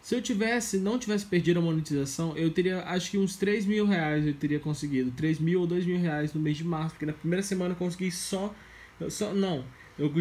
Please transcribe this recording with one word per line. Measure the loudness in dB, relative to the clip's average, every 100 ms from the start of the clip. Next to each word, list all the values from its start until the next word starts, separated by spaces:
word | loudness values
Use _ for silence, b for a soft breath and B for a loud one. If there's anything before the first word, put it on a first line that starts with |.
Se | -2
eu | -2
tivesse, | 0 0 2 2 0 0
não | 2 0
tivesse | 0 -2
perdido | 2 2 4 4
a |
monetização, | 2 0 0 -2 0 -2 -4 0
eu | 2
teria, | 2 0 0
acho | -2 -4 0
que | 0
uns | 0
três | 0 0 2
mil | 2 2 4
reais | 2 2 2 2
eu |
teria | 0 0 0
conseguido. | -2 -4 0 0 0
Três | 0 0 2
mil | 2 2
ou |
dois | 2 0
mil | 0 2
reais | 0 0 -2
no | 0
mês | 0 0
de |
março, | -2 -2 -4
porque | -4 -6
na |
primeira | -4 -2 -2
semana | -2 -2 -2
eu |
consegui | -2 -4 -2 -4
só, | -4 -6 -4 -4 -8 B B B -10
eu | -8
só, | -4 -2
não, | 0 0 0 -6 B B -2
eu | 0 4